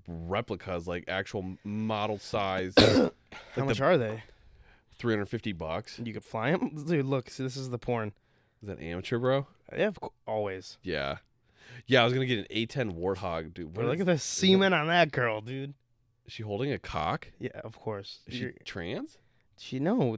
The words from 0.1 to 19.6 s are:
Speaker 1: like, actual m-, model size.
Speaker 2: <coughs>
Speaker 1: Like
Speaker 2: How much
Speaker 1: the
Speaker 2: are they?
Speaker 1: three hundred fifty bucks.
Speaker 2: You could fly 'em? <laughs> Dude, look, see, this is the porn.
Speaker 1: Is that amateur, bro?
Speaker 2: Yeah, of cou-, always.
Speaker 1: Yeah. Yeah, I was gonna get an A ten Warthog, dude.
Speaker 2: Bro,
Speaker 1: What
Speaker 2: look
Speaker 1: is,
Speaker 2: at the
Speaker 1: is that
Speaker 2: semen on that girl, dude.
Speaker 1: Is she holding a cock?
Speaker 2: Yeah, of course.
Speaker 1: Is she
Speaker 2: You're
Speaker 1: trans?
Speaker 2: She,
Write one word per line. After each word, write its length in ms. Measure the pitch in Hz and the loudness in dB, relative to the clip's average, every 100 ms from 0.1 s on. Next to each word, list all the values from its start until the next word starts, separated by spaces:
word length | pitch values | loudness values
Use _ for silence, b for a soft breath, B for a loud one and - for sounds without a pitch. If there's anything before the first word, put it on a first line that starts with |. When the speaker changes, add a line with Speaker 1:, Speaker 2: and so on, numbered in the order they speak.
| 82 85 98 117 101 98 87 85 | -8 -2 -2 -2 -6 -4 -4 -4
Speaker 1:
like, 180 | 87 - | -6 -2
actual 320 | 92 98 104 | -4 -2 -4
m-, 160 | 92 92 | -6 -8
model 540 | 104 107 110 107 107 104 | -6 -2 0 0 0 -2
size. 560 | - 110 98 95 92 - | -4 -2 0 0 2 6
Speaker 2:
<coughs> 340 | - - 175 - - | 8 8 4 0 -16
Speaker 1:
Like 60 | - - - | -18 -8 -2
Speaker 2:
How 80 | 139 | 0
much 120 | 113 | 4
Speaker 1:
the 60 | |
Speaker 2:
are 140 | 135 175 | 6 4
they? 240 | 110 110 - b b b b b b - | 4 -4 -10 b b b b b b -4
Speaker 1:
three 140 | 120 | 2
hundred 140 | 107 101 | 2 0
fifty 240 | 117 110 | -4 -4
bucks. 480 | 85 80 85 - - | -4 -4 -4 -6 -8
Speaker 2:
You 120 | 117 | -8
could 100 | 104 | -8
fly 260 | - 113 120 | -6 -2 0
'em? 200 | 160 - | 0 -2
<laughs> 160 | 151 147 | -4 0
Dude, 180 | 165 | 0
look, 240 | 135 135 - | 2 0 -2
see, 140 | - | -6
this 160 | 131 131 | -6 -6
is 100 | 131 | -6
the 80 | 123 | -6
porn. 340 | - 120 107 - _ _ _ _ | -2 -2 -2 -8 _ _ _ _
Speaker 1:
Is 60 | 101 | -12
that 120 | 80 | -8
amateur, 380 | 80 87 - 117 | -6 -6 -2 0
bro? 280 | 127 135 139 _ - - | 2 0 -2 _ -8 -2
Speaker 2:
Yeah, 120 | 202 | 0
of 120 | 180 | -2
cou-, 120 | - - - | -12 -12 -6
always. 520 | 110 104 95 - - | -2 -2 -4 -10 -10
Speaker 1:
Yeah. 360 | 95 76 69 76 _ _ _ B B B B | -4 -2 -2 -4 _ _ _ B B B B
Yeah, 140 | 127 | 6
I 40 | |
was 100 | 117 | 6
gonna 100 | 127 | 4
get 140 | 127 113 | 2 0
an 80 | - | -2
A 160 | 110 | -2
ten 300 | 113 139 113 | -2 -2 -4
Warthog, 580 | 82 92 92 95 82 80 | -2 -2 -2 -2 -4 -6
dude. 220 | 85 80 | -8 -8
Speaker 2:
Bro, 100 | 92 | -2
Speaker 1:
What 60 | 117 | -2
Speaker 2:
look 60 | 156 | 2
Speaker 1:
is, 40 | |
Speaker 2:
at 60 | 180 | 2
the 60 | |
Speaker 1:
is 80 | 160 | 2
that 40 | - | 0
Speaker 2:
semen 460 | - 190 190 196 | 2 6 8 8
on 140 | 175 156 | 4 4
that 260 | 175 160 | 6 6
girl, 300 | 131 120 110 | 4 0 0
dude. 320 | 110 135 139 139 _ _ _ _ - | -6 -8 -8 -12 _ _ _ _ -16
Speaker 1:
Is 60 | |
she 100 | - | -10
holding 300 | 107 101 143 | -4 -2 0
a 60 | 113 | -2
cock? 500 | - 82 78 143 - - | -4 -2 0 -2 -6 -10
Speaker 2:
Yeah, 120 | 127 - | -10 -8
of 140 | 113 - | -14 -10
course. 420 | - 104 98 - - | -8 -8 -10 -16 -12
Speaker 1:
Is 80 | |
she 60 | 123 | -8
Speaker 2:
You're 120 | 123 - | -8 -10
Speaker 1:
trans? 540 | - 98 85 147 294 - _ _ _ | -12 -8 -4 -6 -8 -14 _ _ _
Speaker 2:
She, 200 | - | -18